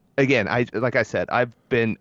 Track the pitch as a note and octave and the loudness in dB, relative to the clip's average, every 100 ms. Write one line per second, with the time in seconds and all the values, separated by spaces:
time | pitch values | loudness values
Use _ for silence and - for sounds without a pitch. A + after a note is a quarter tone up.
0 | _ - C3+ C3 G2 A#2 B2 G#2 A#2+ B2 | _ 0 2 2 0 -2 -2 -2 -2 0
1 | A2+ G2+ F2+ A#2 B2 - - B2 A2+ - | -2 -2 -2 0 -2 -6 -4 0 0 -2